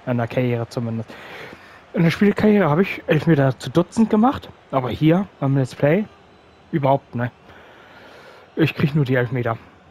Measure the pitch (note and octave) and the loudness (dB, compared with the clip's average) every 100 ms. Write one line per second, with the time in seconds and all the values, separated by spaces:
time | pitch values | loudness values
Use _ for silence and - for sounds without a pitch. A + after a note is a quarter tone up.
0 | - A#2+ A#2 - B2 A#2+ A#2 - A#2 A2+ | -6 -4 -2 -2 -2 -2 -6 -6 -6 -6
1 | A2 - - - - - - - - A3+ | -10 -14 -18 -18 -18 -20 -20 -20 -8 0
2 | E3 - G3+ - G#3+ G#3 E3 D3 G3 - | 0 2 2 2 4 4 4 2 0 -4
3 | - D#3+ E3 D3+ C3+ B2+ - D#3+ F3 - | -2 0 2 2 2 0 -4 -2 0 0
4 | A3 G#3+ A#3 - - - - C3+ B2+ - | 2 2 2 0 -8 -20 -6 -4 -2 0
5 | D#3 E3+ G3+ - C#3 C#3 B2+ - C#3+ F3 | 2 2 0 -4 0 0 -2 0 2 2
6 | G#3+ - - _ - _ - E3+ C3+ C#3 | -2 -10 -20 _ -20 _ -8 -2 0 0
7 | - A#2+ A#2+ - - - - - - - | -2 -6 -6 -8 -20 -20 -20 -20 -20 -20
8 | - - - - - - D3 - D#3 D3+ | -20 -20 -20 -20 -10 -2 -2 0 -2 0
9 | B2+ C3 B2 C3 A#2 A2+ - - _ | 0 0 -2 -4 -4 -6 -10 -20 _